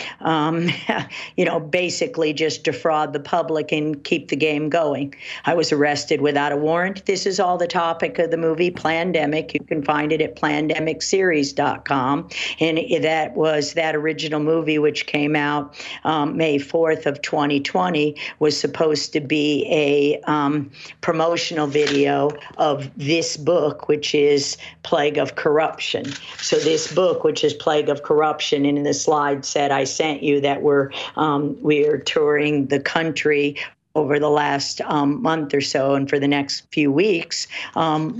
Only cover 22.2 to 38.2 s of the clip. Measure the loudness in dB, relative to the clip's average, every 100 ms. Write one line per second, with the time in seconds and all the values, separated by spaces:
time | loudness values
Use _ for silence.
22.2 | 0 -2 -8 -2 0 0 -6 -6 0 0
23.2 | 0 -2 0 2 2 -2 -2 -2 0 2
24.2 | 4 4 0 -6 -14 -16 -2 0 2 0
25.2 | -2 -2 0 2 0 -2 -6 -6 -6 -10
26.2 | -14 -10 0 2 2 2 0 2 2 2
27.2 | 0 2 0 0 0 2 2 -2 2 2
28.2 | 2 0 0 2 2 2 0 0 2 2
29.2 | 2 -2 -2 0 2 0 0 -2 -2 0
30.2 | 2 2 2 2 4 4 2 -4 -8 -2
31.2 | 0 2 -2 -2 2 4 4 2 0 2
32.2 | 4 4 2 2 2 0 0 0 0 0
33.2 | 2 2 2 -2 -10 -16 _ -2 0 2
34.2 | 4 2 2 0 -4 -6 -2 0 2 2
35.2 | 0 0 0 -2 0 0 2 0 0 0
36.2 | 2 0 -2 -6 -4 0 2 4 2 0
37.2 | -2 -8 -8 -10 -8 -2 0 0 -2 -4